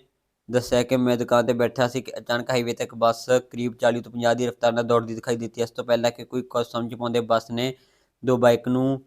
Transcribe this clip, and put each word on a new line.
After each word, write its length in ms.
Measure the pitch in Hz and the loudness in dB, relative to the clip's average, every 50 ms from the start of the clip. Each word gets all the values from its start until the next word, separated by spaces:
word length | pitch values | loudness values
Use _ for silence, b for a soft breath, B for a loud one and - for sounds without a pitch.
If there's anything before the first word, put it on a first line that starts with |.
| - _ _ _ _ _ _ _ _ - | -8 _ _ _ _ _ _ _ _ -2
ਦੱਸਿਆ 340 | 120 123 117 - 127 123 | -2 -2 0 2 0 0
ਕਿ 140 | 120 120 131 | 2 2 0
ਮੈਂ 200 | 127 123 123 123 | 2 2 2 2
ਦੁਕਾਨ 300 | 117 123 - 120 120 113 | 0 2 2 2 2 4
'ਤੇ 60 | 123 | 2
ਬੈਠਾ 340 | 123 117 120 113 - 135 123 123 | 2 2 0 0 0 0 -2 0
ਸੀ 120 | - 131 | -2 -6
ਕਿ 100 | - - - - | -8 -8 -12 -12
ਅਚਾਨਕ 320 | - - 120 120 120 - | -4 -2 -2 -2 -2 -2
ਹਾਈਵੇ 220 | 131 123 120 117 | -2 0 0 -2
'ਤੇ 120 | 113 - 123 | -4 -4 -6
ਇੱਕ 100 | - 120 | -8 -2
ਬੱਸ 300 | 113 117 113 113 - - - 127 127 127 - | 2 2 2 2 0 0 0 0 0 0 -4
ਕਰੀਬ 220 | - 120 120 123 117 - | -6 -4 -4 -4 -4 0
ਚਾਲੀ 200 | 123 117 117 123 | 2 2 2 0
ਤੋਂ 120 | - 113 | -4 -8
ਪੰਜਾਹ 220 | 120 120 120 117 117 | -8 0 2 2 2
ਦੀ 120 | 123 123 | 2 0
ਰਫ਼ਤਾਰ 260 | 120 113 - - 120 | -4 -2 0 0 0
ਨਾਲ 120 | 117 120 117 | 2 0 0
ਦੌੜਦੀ 300 | 113 120 117 113 113 113 | 2 2 2 2 -2 -8
ਦਿਖਾਈ 220 | 113 - 127 120 | -8 -4 -4 -4
ਦਿੱਤੀ। 260 | 117 117 113 - 120 | -4 -4 -8 -4 -4
ਇਸ 80 | 117 113 | -6 -4
ਤੋਂ 140 | - - 120 | -4 -8 0
ਪਹਿਲਾਂ 260 | 123 120 117 117 120 | 0 0 2 2 -2
ਕਿ 140 | 120 - 117 | -2 -4 -12
ਕੋਈ 180 | - 123 127 | -6 -6 -6
ਕੁਝ 220 | 123 - - 123 117 | -6 -4 -4 -4 -4
ਸਮਝ 280 | - - 117 117 113 127 | -2 -4 -6 -6 -6 -6
ਪਾਉਂਦੇ 260 | 117 123 117 117 120 | -6 -6 -2 -2 -2
ਬੱਸ 300 | 117 110 117 113 - - | 0 2 0 0 0 -4
ਨੇ 240 | 117 117 123 131 127 b b b b b b b b _ | -4 -2 -2 -4 -4 b b b b b b b b _
ਦੋ 140 | - 131 127 | 0 0 2
ਬਾਈਕ 320 | 120 123 120 120 117 - 127 | 6 6 6 4 4 2 0
ਨੂੰ 320 | 127 127 131 135 135 135 - | 0 2 2 0 0 -2 -6